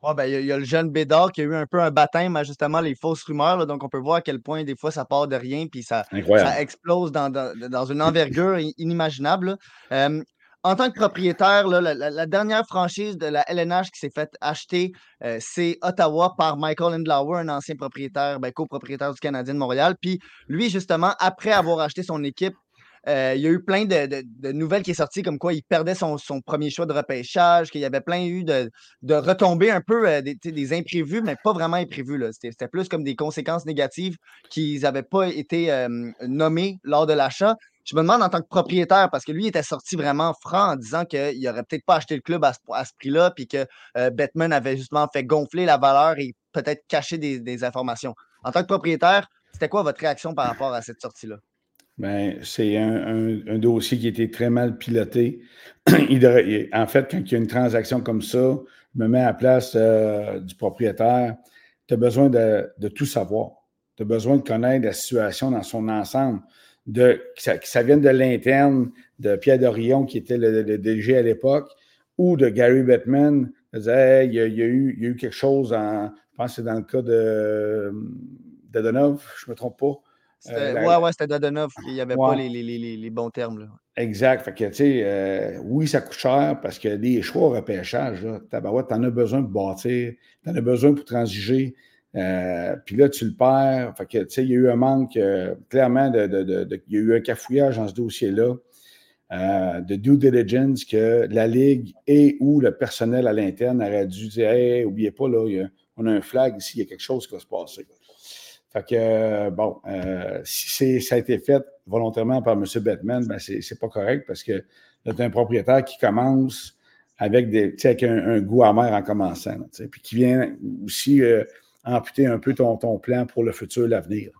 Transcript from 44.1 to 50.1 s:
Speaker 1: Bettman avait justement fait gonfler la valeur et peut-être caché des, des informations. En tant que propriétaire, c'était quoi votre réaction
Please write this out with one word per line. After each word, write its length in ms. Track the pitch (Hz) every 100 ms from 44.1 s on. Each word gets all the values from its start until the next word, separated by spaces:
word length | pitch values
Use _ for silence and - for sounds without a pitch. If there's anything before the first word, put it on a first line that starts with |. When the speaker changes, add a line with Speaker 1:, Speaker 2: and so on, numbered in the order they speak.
Speaker 1:
Bettman 420 | 120 143 160 165
avait 240 | 147 127 135
justement 320 | 127 147 147
fait 100 | 143
gonfler 420 | 127 151 143 170 180
la 120 | 143
valeur 420 | 139 139 156 156
et 140 | 139 117 _
peut-être 300 | - 143 147 _
caché 280 | 156 139 170
des, 220 | 147 131
des 240 | 117 123
informations. 500 | 123 127 127 117 131 113 _ _
En 80 | -
tant 100 | 165
que 60 | 185
propriétaire, 600 | 196 165 160 170 196 - _ _
c'était 160 | - 156
quoi 140 | 202
votre 180 | 165 139
réaction 320 | 156